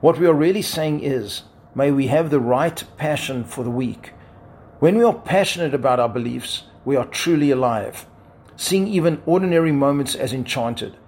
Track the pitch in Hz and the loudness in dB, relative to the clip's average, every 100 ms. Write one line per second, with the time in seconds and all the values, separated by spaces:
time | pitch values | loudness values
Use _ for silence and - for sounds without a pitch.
0 | 151 156 175 156 160 196 180 - 156 151 | 4 4 4 4 2 0 -2 -4 -2 -2
1 | 143 131 101 - - - - - 143 139 | -2 -4 -6 -12 -14 -20 -16 -2 2 2
2 | 135 143 165 143 120 123 165 165 - - | 2 0 2 0 2 2 0 -4 -14 -8
3 | 156 147 - 131 113 - 120 120 127 110 | -4 -4 -4 -6 -8 -8 -4 -4 -4 -6
4 | - - - - - - - - 156 214 | -14 -20 -20 -20 -20 -20 -20 2 4 6
5 | 233 226 - 180 196 175 165 135 127 123 | 4 2 0 0 0 -2 -2 0 0 2
6 | 120 117 120 123 120 - - - - 135 | 0 -2 -6 -8 -8 -12 -12 -14 -2 -2
7 | 120 - - 160 147 131 127 113 101 - | -2 -4 0 2 2 2 2 -2 -6 -12
8 | - - - - - - - 190 196 196 | -20 -20 -20 -20 -20 -10 -2 0 0 2
9 | 165 156 - 175 190 170 160 147 139 143 | 0 0 0 0 2 2 2 2 2 0
10 | 131 - 123 131 120 - 117 113 104 - | -2 -4 -4 -4 -6 -4 -4 -6 -10 -14